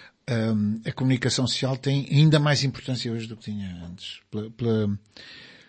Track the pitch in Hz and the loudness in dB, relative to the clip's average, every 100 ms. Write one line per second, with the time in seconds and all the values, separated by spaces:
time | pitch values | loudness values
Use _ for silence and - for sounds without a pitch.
0 | - _ - 117 113 107 104 110 - - | -20 _ -4 -2 0 2 0 -2 -6 -2
1 | 131 127 131 - 123 - 131 131 139 139 | 0 2 0 0 -2 0 -2 -2 0 -2
2 | 135 143 156 151 147 139 131 - - 120 | 2 6 6 6 4 2 0 -4 -4 -4
3 | 120 113 113 110 - 104 95 87 87 90 | -2 -6 -6 -10 -8 -6 -6 -10 -12 -14
4 | - - _ 107 110 113 117 110 104 101 | -14 -16 _ -8 -8 -2 2 2 2 -2
5 | _ - - - - - | _ -20 -20 -20 -20 -20